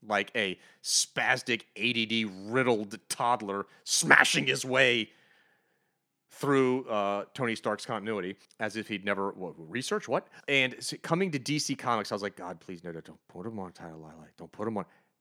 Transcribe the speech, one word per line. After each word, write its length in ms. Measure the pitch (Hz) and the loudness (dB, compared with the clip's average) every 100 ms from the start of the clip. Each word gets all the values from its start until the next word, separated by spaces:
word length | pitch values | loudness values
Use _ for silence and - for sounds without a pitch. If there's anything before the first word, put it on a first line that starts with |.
| 110 | 2
like, 220 | 104 101 - | 2 2 0
a 220 | 101 90 - _ | 0 -2 -10 _
spastic 800 | - - - - 113 127 - 117 - - | 0 2 2 0 2 2 2 -2 -2 -4
A 160 | 113 | 0
D 140 | 117 113 | 0 2
D 180 | 113 | 2
riddled 720 | 110 95 98 120 127 113 104 104 _ | 0 -4 -2 2 4 2 0 -8 _
toddler 580 | - 123 123 104 98 98 - | -2 2 2 0 -4 -6 -10
smashing 600 | - - - - 143 165 143 | -2 0 6 6 6 4 2
his 180 | 127 | 0
way 460 | 131 127 131 120 107 _ _ _ _ _ _ _ _ _ _ _ _ | 0 4 6 4 0 _ _ _ _ _ _ _ _ _ _ _ _
through, 560 | - 139 139 131 127 123 | -8 2 4 4 2 0
uh, 360 | 110 101 101 101 | 0 2 0 -2
Tony 220 | - 131 | -4 -2
Stark's 320 | 113 - 104 - | -2 -2 -4 -2
continuity 500 | 113 101 107 90 98 _ _ | -6 -4 -4 -4 -8 _ _
as 160 | 107 104 | -6 -4
if 120 | 104 | -6
he'd 160 | 104 | -6
never, 260 | 98 98 98 | -2 0 -2
what, 220 | 98 92 76 | -4 -10 -12
research? 500 | 80 101 131 208 - | -10 -6 -4 -4 -2
What? 220 | 135 - - - | -2 -4 -18 2
And 260 | 139 131 | 4 4
s-, 200 | 123 - - | 0 -10 -8
coming 280 | - 165 190 | 0 0 2
to 80 | 147 | -2
D 200 | 123 147 | -2 -2
C 160 | - | -2
Comics, 380 | 135 127 117 104 | -4 -2 -2 0
I 20 | |
was 80 | 110 | -4
like, 140 | 101 - | -4 -8
God, 240 | 87 90 | -12 -12
please, 240 | - 90 | -12 -12
no, 80 | 87 | -10
no, 80 | 82 | -10
don't 180 | 80 - _ | -12 -20 _
put 180 | - 92 | -12 -10
him 120 | 113 | -8
on 140 | 92 | -10
Tyler 240 | 85 87 80 | -12 -16 -14
Lilac. 400 | 78 78 78 _ | -16 -18 -20 _
Don't 160 | 85 | -20
put 160 | - 104 | -8 -6
him 80 | 110 | -4
on. 80 | 92 _ _ _ | -6 _ _ _